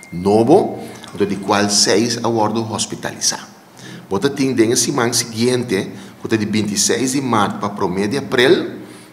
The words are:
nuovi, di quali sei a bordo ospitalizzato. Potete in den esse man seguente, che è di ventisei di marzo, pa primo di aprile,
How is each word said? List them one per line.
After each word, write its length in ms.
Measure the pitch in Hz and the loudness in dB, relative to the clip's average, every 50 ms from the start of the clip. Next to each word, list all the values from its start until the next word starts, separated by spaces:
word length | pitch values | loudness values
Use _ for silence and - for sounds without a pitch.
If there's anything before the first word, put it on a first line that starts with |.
| - - | -16 -10
nuovi, 760 | 85 87 92 98 104 110 113 127 160 131 - - - - - - - - - - - - 101 | -8 -2 0 4 4 4 6 6 6 6 4 2 -6 -10 -12 -14 -14 -16 -16 -12 -4 -2 -2
di 140 | 92 98 98 | -2 -2 -4
quali 300 | - 104 104 101 101 101 | 0 0 2 2 2 2
sei 460 | - - - - 98 104 117 120 117 113 | 2 2 2 4 4 2 2 0 -2 -2
a 80 | 120 120 | -2 0
bordo 360 | 117 110 107 107 113 113 113 113 | 0 2 0 0 0 -2 -4 -4
ospitalizzato. 840 | 101 - - - - - - 101 - - - - - - - - - - - - - - - - - - - | -4 -6 -6 -6 -8 -8 -8 -8 -8 -4 -4 -4 -4 -4 -10 -16 -20 -20 -20 -20 -20 -20 -18 -16 -16 -16 -8
Potete 360 | - 95 98 135 143 139 147 135 | -4 -4 0 0 0 0 0 0
in 120 | 135 123 | 0 4
den 160 | 110 110 113 | 4 4 4
esse 200 | 127 127 - 175 143 | 4 2 0 0 0
man 180 | 135 117 120 | 0 0 2
seguente, 800 | 120 - - 117 107 110 120 123 127 123 117 117 95 98 - - - - - - - - | 0 -2 -4 -4 -2 0 2 2 2 0 0 0 -2 -2 -2 -4 -10 -16 -18 -20 -18 -10
che 140 | - - - | -4 -2 0
è 20 | |
di 80 | 107 104 | 0 0
ventisei 640 | - 104 107 101 104 104 - - - 202 - 131 127 | 0 0 0 0 0 -2 -2 0 0 0 0 0 -2
di 100 | 127 143 | -2 -2
marzo, 380 | 135 123 117 107 98 - - | -2 0 0 0 0 0 -2
pa 120 | - 101 101 | -4 -6 -6
primo 360 | - - 101 87 90 98 104 | -4 -2 -2 -2 0 -2 -2
di 80 | 104 139 | -2 -2
aprile, 600 | 139 - - - 123 123 143 196 - - - - - - - - - - - | -4 -4 0 2 4 6 6 6 4 2 -6 -10 -12 -16 -18 -20 -20 -20 -20